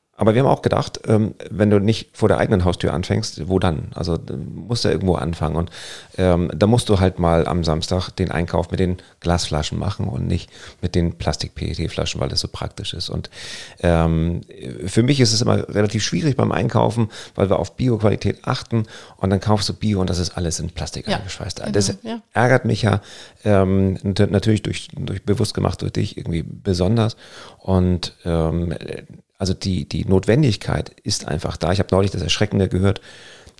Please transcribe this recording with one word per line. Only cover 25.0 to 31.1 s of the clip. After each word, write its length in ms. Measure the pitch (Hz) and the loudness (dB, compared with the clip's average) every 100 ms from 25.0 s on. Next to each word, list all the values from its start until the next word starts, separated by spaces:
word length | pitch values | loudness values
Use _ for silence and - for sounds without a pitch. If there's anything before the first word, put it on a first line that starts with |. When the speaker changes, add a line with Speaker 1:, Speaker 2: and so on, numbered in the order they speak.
| 95 98 - | -6 -6 -2
Speaker 1:
bewusst 300 | 104 104 - | 0 0 0
gemacht 260 | 95 90 | -2 -2
durch 120 | 98 | -4
dich 220 | 104 104 - | -2 -4 -6
irgendwie 280 | - 82 | -6 -4
besonders. 720 | - - 101 87 90 117 110 - - - - - | -6 -6 -2 2 2 2 0 -2 -18 -20 -20 -10
Und, 600 | - 92 90 87 - - | 2 4 4 2 -4 -8
ähm, 520 | 90 82 80 85 85 - - - - - _ - | -2 0 0 0 -2 -6 -10 -12 -14 -20 _ -6
also 180 | 95 92 | -4 -2
die, 340 | 98 90 69 | -2 -4 -4
die 160 | 82 87 | -4 2
Notwendigkeit 840 | 95 98 123 143 101 - 80 - - | 2 4 4 4 0 -2 -4 -4 -10
ist 260 | - | -6